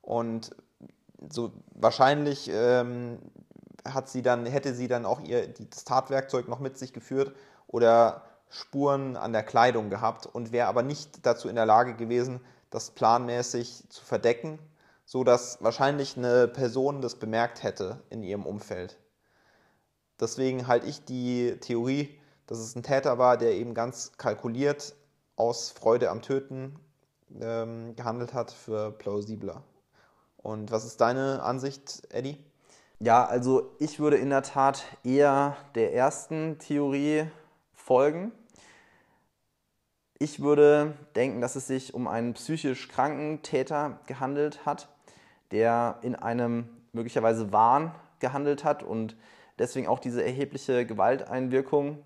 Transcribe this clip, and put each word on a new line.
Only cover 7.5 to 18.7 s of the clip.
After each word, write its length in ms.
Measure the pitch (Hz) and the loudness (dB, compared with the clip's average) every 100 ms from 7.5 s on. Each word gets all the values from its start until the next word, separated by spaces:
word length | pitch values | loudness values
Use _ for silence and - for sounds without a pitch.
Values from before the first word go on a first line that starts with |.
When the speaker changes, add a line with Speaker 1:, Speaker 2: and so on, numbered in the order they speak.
| _ - | _ -6
Speaker 1:
oder 560 | 117 117 117 113 - - _ _ | 4 6 8 6 2 -16 _ _
Spuren 680 | - - 139 143 139 135 123 | -20 -10 0 2 0 -2 -6
an 160 | 113 | -4
der 100 | 110 | -4
Kleidung 460 | 107 123 123 117 104 | 0 4 4 4 -4
gehabt 360 | 101 113 117 - | -2 -2 -4 -12
und 260 | 117 117 | -10 -4
wäre 160 | 120 113 | 0 2
aber 140 | 117 | 2
nicht 440 | 131 147 - - 123 | -2 -6 -12 -2 0
dazu 240 | 117 - | 0 -2
in 60 | 117 | 0
der 100 | 110 | 6
Lage 300 | 110 123 110 | 6 6 -2
gewesen, 440 | 113 120 127 123 - _ _ | -2 0 0 -6 -14 _ _
das 220 | 113 - | -12 -12
planmäßig 960 | - 113 120 120 120 120 120 120 - _ | 0 4 4 2 -4 -2 -4 -6 -12 _
zu 160 | - - | -20 -6
verdecken, 540 | 117 120 120 165 156 - _ _ _ | 0 2 2 -4 -12 -18 _ _ _
so 200 | _ 131 | _ 0
dass 380 | 127 123 123 - | 4 4 2 -2
wahrscheinlich 540 | 110 113 139 147 139 131 | -2 2 0 0 -6 -4
eine 320 | 123 123 120 | 2 4 4
Person 540 | 127 127 123 135 143 | 2 -2 0 -2 -2
das 140 | 127 - | -8 -8
bemerkt 480 | 107 110 120 - | -4 -2 -2 -2
hätte 380 | 107 - 95 117 - | -6 -4 -8 -8 -14
in 140 | 113 | -12
ihrem 220 | 95 101 85 | -8 -8 -8
Umfeld. 520 | 101 - | -10 -10